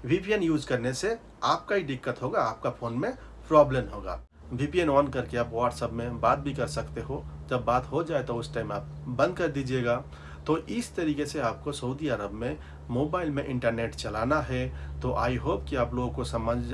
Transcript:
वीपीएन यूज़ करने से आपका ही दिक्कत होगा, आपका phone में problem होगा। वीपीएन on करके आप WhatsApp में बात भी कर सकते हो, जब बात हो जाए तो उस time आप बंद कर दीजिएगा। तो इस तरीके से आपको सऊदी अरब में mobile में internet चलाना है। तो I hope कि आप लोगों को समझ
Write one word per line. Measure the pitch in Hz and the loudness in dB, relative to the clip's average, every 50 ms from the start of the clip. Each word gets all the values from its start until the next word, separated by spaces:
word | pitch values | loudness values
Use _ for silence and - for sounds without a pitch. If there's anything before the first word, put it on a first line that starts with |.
| - | 2
वीपीएन | 127 156 190 180 202 214 208 180 | 2 2 2 4 2 2 2 4
यूज़ | 160 156 147 131 | 4 2 2 2
करने | - 131 123 117 127 127 | 0 0 0 2 0 -2
से | - - 208 226 226 - - - - - | 0 0 0 -2 -2 -6 -18 -10 -2 2
आपका | 127 156 170 - - 208 | 2 2 2 2 0 0
ही | 196 175 | 0 2
दिक्कत | 143 170 127 - 135 120 - | 0 -4 -2 -2 -4 -4 -2
होगा, | 127 107 107 101 | -4 0 2 2
आपका | 120 110 110 - - 131 | 2 2 0 -2 -4 -4
phone | - - 120 117 117 | -4 -2 -6 -4 -2
में | 123 170 233 262 - - - - - - | 0 0 -2 -2 -6 -14 -18 -18 -18 -2
problem | - 160 151 147 131 131 127 120 - 107 | 6 10 10 10 10 6 0 0 -2 -8
होगा। | 104 95 92 87 - - - _ - - - 131 | -8 -6 -8 -8 -8 -10 -16 _ -20 -12 -8 -4
वीपीएन | 123 143 147 143 180 170 151 | -2 -2 0 2 2 4 6
on | 139 139 147 139 127 | 6 6 6 4 0
करके | 131 113 113 120 | -4 -4 -2 0
आप | 120 117 117 117 | -2 -2 0 0
WhatsApp | 113 123 - - - 123 113 | 2 2 2 2 0 -4 -2
में | 113 117 117 123 120 117 | -2 -2 -4 -4 -2 2
बात | - 117 135 139 | 4 4 4 4
भी | 139 143 143 | 0 -4 -2
कर | 156 165 | -2 -2
सकते | - - - - - - 117 | -2 -2 -4 -6 -4 -6 -8
हो, | 113 117 131 - - - - - - - | -6 -6 -6 -6 -6 -10 -12 -12 -4 -2
जब | 131 123 120 | -2 0 2
बात | 120 120 123 123 | 4 2 2 2
हो | - 131 156 170 | 0 -2 -2 0
जाए | 160 165 139 123 | 2 0 0 0
तो | 123 120 | 0 -2
उस | 117 117 - - | -4 -4 -4 -4
time | 117 110 104 | -4 -2 -2
आप | 104 101 - - - - - 135 | -4 -4 -6 -8 -12 -10 -8 -4
बंद | 123 117 143 175 180 | 2 2 2 2 4
कर | - 175 | 0 0
दीजिएगा। | 156 139 139 131 127 131 127 120 120 120 127 - - - - - - - - - | 0 0 -2 -2 0 0 2 2 2 2 2 0 -8 -14 -14 -14 -14 -14 -8 0
तो | - 156 170 - - | 2 2 2 2 -2
इस | 202 240 233 - - | -4 -4 -4 -4 -4
तरीके | - 170 156 147 143 147 | 0 0 0 2 0 -2
से | 143 - 151 | -2 -2 0
आपको | 127 113 104 - - 147 | 0 0 -2 -2 -6 -6
सऊदी | - - - 123 135 147 160 143 | -6 -2 -4 -4 -4 -2 0 -2
अरब | 120 98 104 101 101 | 0 0 -2 -4 -4
में | 107 117 127 151 151 - - - - - - | -4 -4 -4 -4 -6 -10 -16 -16 -14 -8 -2
mobile | 120 123 147 151 165 180 175 156 | 0 0 2 2 0 0 0 0
में | 143 143 139 | 0 -2 -2
internet | - 131 123 123 117 117 113 117 113 - | -2 -2 2 2 2 2 2 -2 -2 -4
चलाना | - - 110 104 110 113 127 151 156 | -6 -6 -4 -2 0 2 4 4 2
है। | 135 - 131 - 170 - - - - - - - | 2 0 0 0 0 -2 -4 -8 -8 -8 -8 -4
तो | - 127 127 - | -2 0 2 2
I | 113 120 131 120 | 2 2 0 0
hope | 131 139 190 202 - - | 0 0 0 0 -2 -2
कि | 151 | 0
आप | 127 120 117 123 | 0 0 0 0
लोगों | 123 127 123 | -2 -2 -2
को | 139 131 120 | -2 -4 -4
समझ | - 131 117 113 113 120 123 120 117 | -2 -2 -2 0 0 0 0 -2 -4